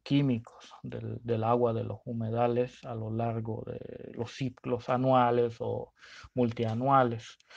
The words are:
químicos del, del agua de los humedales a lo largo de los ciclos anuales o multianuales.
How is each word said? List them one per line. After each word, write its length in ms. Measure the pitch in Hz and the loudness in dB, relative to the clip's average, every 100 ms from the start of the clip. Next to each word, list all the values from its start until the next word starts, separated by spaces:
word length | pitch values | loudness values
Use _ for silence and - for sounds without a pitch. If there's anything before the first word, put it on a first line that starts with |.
químicos 720 | - 143 139 117 113 - - - | 0 2 4 0 -4 -18 -20 -16
del, 360 | 127 120 110 113 | -10 -8 -8 -6
del 200 | 117 113 | -2 0
agua 300 | 110 123 120 | 2 4 2
de 120 | 113 | 0
los 160 | 110 107 | -4 -8
humedales 800 | - 117 110 117 120 120 123 - | -8 -4 -2 2 2 2 -2 -6
a 100 | 131 | -10
lo 160 | 113 110 | -8 -4
largo 540 | 110 117 113 113 110 - | -2 -2 -2 -4 -6 -8
de 460 | - - - - | -10 -12 -14 -10
los 200 | - 117 | -8 -8
ciclos 580 | - 131 - 127 120 - | -6 -6 -6 -4 -2 0
anuales 640 | 127 131 127 123 120 120 117 | 2 6 6 6 4 2 0
o 340 | 113 110 - _ - - - | -6 -4 -8 _ -20 -20 -6
multianuales. 1040 | 127 120 117 110 113 131 135 123 113 - - _ | 0 0 0 -2 0 4 4 4 0 -10 -20 _